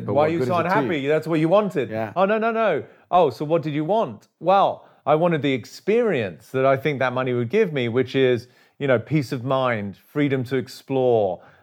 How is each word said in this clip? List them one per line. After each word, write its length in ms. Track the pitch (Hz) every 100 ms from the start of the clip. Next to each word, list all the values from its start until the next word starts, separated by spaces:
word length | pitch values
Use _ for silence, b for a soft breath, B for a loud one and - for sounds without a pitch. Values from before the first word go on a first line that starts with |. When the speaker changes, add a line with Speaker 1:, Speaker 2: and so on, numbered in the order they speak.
| 110
Speaker 1:
But 80 |
Speaker 2:
why 100 | 104
Speaker 1:
what 80 | 156
Speaker 2:
you 60 | 170
Speaker 1:
good 80 | -
Speaker 2:
so 60 | 175
Speaker 1:
is 40 |
it 40 |
to 120 | 165 196
you? 40 |
Speaker 2:
unhappy? 260 | 139 156 135
That's 200 | 156 151
what 120 | 165
you 80 | 160
wanted. 420 | 196 208 156 110
Speaker 1:
Yeah. 220 | 110 110 170
Speaker 2:
Oh, 80 | 196
no, 120 | 220
no, 140 | 226
no. 320 | 226 220 143 B B -
Oh, 200 | 175 156
so 160 | 117 151
what 160 | 165
did 120 | 156
you 120 | 147 156
want? 420 | 220 180 101 _ _
Well, 440 | 165 196 156 90 B B -
I 100 | 156
wanted 260 | 175 160
the 120 | 139
experience 960 | 127 104 - - 226 226 147 101 80 -
that 160 | 131 135
I 100 | 135
think 240 | 156 135
that 140 | 127
money 180 | 127 127
would 180 | 123 117
give 220 | 208 202
me, 160 | 143 120
which 280 | 120 127 135
is, 320 | 127 123 - b b -
you 80 | 139
know, 120 | 117
peace 320 | - 151 123
of 140 | 135 127
mind, 500 | 131 127 113 101 90
freedom 480 | _ 147 143 131 120
to 120 | 135
explore, 840 | 123 - - 135 127 117 98 90 b b